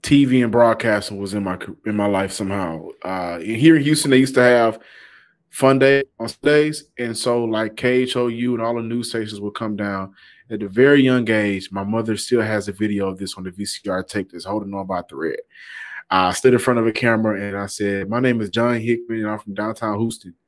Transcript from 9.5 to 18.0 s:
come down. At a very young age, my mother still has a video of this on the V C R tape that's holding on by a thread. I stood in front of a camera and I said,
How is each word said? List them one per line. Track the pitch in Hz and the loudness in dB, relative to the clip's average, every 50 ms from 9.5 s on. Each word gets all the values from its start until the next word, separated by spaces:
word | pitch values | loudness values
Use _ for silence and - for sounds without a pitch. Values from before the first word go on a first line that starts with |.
| 101 | -8
come | - 117 110 104 | -6 -6 -6 -4
down. | 101 104 101 98 98 95 95 _ _ _ _ _ _ _ _ | -4 -4 -4 -4 -6 -8 -10 _ _ _ _ _ _ _ _
At | 110 104 | -8 -8
a | 107 98 | -8 -4
very | 92 117 127 143 143 143 | 2 4 6 6 8 6
young | 131 131 127 127 120 110 | 6 4 4 2 2 2
age, | 110 107 104 101 101 95 95 - | 2 2 2 0 -2 -4 -6 -8
my | 95 98 98 | -8 -6 -4
mother | 101 110 113 110 113 110 104 | -2 -2 -2 -2 -2 -4 -4
still | - - 127 120 | -2 0 0 0
has | 107 107 110 107 98 101 | 2 0 -2 -2 -4 -6
a | |
video | 98 98 107 104 104 101 98 95 | -6 -4 -2 -2 -2 -2 -2 -4
of | 95 | -4
this | 92 98 92 - 98 | -6 -10 -10 -10 -10
on | 92 | -12
the | 92 | -12
V | 87 95 101 | -10 -10 -10
C | 104 - - _ 101 | -8 -10 -8 _ -4
R | 92 92 | -4 -4
tape | 92 _ - 104 95 95 | -6 _ -6 -6 -6 _
that's | - 87 82 | -12 -14 -10
holding | 95 101 107 101 98 98 | -6 -6 -6 -6 -6 -8
on | 98 95 | -8 -6
by | 92 95 87 | -6 -6 -6
a | 85 | -6
thread. | _ - 69 80 80 65 - - _ _ - - - - - - - - - - _ | _ -10 -6 -6 -6 -6 -6 -12 _ _ -20 -20 -20 -18 -18 -18 -16 -16 -18 -8 _
I | 95 92 92 92 | 0 2 2 2
stood | 90 - - - | -2 2 4 4
in | 123 117 | 4 4
front | - - 123 117 | 2 2 0 2
of | 113 | 0
a | 113 | 0
camera | 110 - 127 120 113 110 110 107 104 98 | -2 0 0 2 2 2 2 0 -2 -4
and | 101 101 98 | -6 -6 -6
I | 98 101 | -6 -8
said, | 98 - - 104 101 101 98 | -8 -6 -4 -2 -2 -2 -2